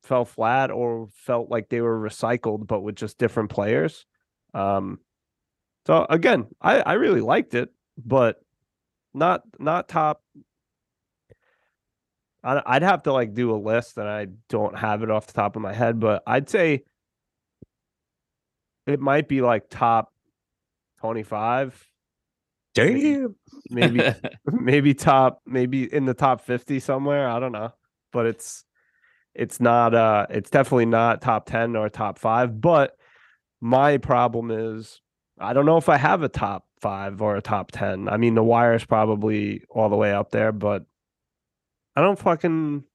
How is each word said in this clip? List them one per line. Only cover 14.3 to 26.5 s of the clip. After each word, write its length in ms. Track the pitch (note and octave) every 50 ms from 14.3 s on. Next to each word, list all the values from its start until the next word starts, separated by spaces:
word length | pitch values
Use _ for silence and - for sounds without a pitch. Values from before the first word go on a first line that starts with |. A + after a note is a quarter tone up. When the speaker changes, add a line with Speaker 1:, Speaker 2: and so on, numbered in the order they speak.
| F#2+ A2 _ _
Speaker 1:
don't 280 | - A2 G#2 G2 F#2+ -
have 240 | - A2 G#2 G#2+
it 80 | A2+ A2
off 160 | G#2+ G#2+ -
the 60 | -
top 240 | - - G2+ G#2 -
of 60 | A2
my 100 | G#2+ G2 G2
head, 260 | A2 A#2 A#2 A#2 A#2
but 220 | A2 G#2+ G#2+ - -
I'd 220 | G#2+ A2+ C3 C#3 -
say 360 | - G#3 F3 D#3+ D3 C3+ _ _ _ _ _ _ _ _ _ _ _ _ _ _ _ _ - _ _ _ _ _ _ _ _ _ _ _ _ _ _ _ _ _ _ _ _ _ _ _ _
it 140 | - C#3+ C#3
might 280 | C3+ C#3 C#3 D3+ D3+ -
be, 140 | C#3 C3+
like, 260 | B2 A#2+ A#2+ G#2+ - _
top 420 | - - B2 A#2 A#2 A2+ A2 _ _ _ _ _ _ _ _ _ _ _ _ _ _ _ _ _ _ _
twenty-five. 840 | - A2 A2+ A2+ G#2+ - A2 G#2 G#2+ A#2 A#2+ C3 C#3 C3 - _ _ _ _ _ _ _ _ _ _ _ _ _ _ _ _ _ _ _ _
Maybe, 240 | - A#2 E3 B3 C4+
Speaker 2:
Damn. 320 | C#4+ D4+ C#4+ C#4 C4 A#3 G3 _ _ _ - - _ -
Speaker 1:
maybe, 340 | A#2+ A#2+ - - A#2 B2+ - C3 A#2 - - -
Speaker 3:
<laughs> 160 | - - _
Speaker 1:
maybe 480 | C#3+ D#3+ B3 - E3 D#3 D3 C#3 D3 C3+
top, 480 | - - E3 C#3 C3+ C3 B2+ - _ _
maybe 460 | - B2 B2+ B2+ B2 C3 C3+ B2+ -
in 140 | - D3 C3+
the 80 | C3 A#2+
top 260 | - D3+ C3+ B2+ -
fifty 380 | - -